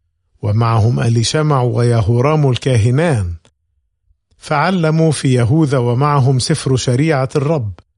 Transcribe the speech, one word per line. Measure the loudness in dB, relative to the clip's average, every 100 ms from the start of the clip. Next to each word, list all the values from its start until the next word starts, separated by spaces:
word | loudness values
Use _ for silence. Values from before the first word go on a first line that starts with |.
| _ _ _ _
ومعهم | -4 -2 0 0 0 0
أليشمع | 0 0 0 -2 0 0
ويهورام | 0 0 0 0 0 0 2 2 0
الكاهنان. | 0 0 0 2 2 0 0 -4 -8 _ _ _ _ _ _ _ _ _ _
فعلموا | -6 -2 0 0 0 2 2
في | 0 0
يهوذا | 0 2 2 2 0
ومعهم | 0 0 0 2 2 0
سفر | 0 -4 -2 -2
شريعة | 0 0 0 0 -2 -2
الرب، | -2 -2 -4 -10 _